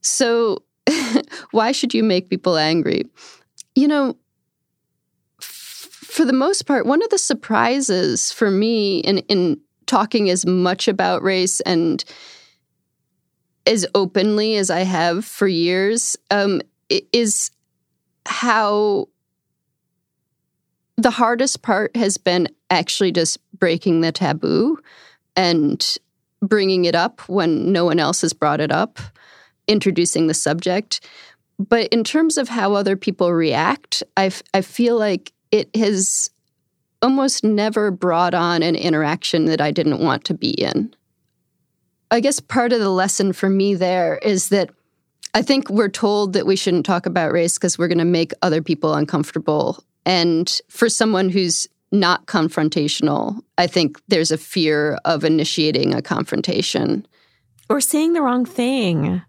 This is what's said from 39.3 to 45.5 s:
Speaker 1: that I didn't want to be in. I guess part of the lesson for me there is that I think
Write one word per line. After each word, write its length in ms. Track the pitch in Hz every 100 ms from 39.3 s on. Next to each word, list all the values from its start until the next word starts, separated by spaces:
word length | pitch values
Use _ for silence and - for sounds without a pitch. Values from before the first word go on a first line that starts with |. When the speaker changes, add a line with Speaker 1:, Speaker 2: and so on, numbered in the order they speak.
| 170 160
Speaker 1:
that 140 | 156
I 100 | 147
didn't 300 | 143 151 139
want 240 | 160 123
to 100 | -
be 160 | 165 -
in. 440 | - - - 226 _ _ _ _ _ _ _ _ _ _ _ _
I 100 | 233
guess 200 | 277 269
part 320 | - 262 240
of 80 | 233
the 100 | 202
lesson 420 | 185 190 - 196
for 180 | 185 190
me 240 | 196 196
there 440 | 190 180 185 170 156
is 260 | 214 190 -
that 220 | 202 175 _ _ _ _ _ -
I 80 | 214
think 260 | -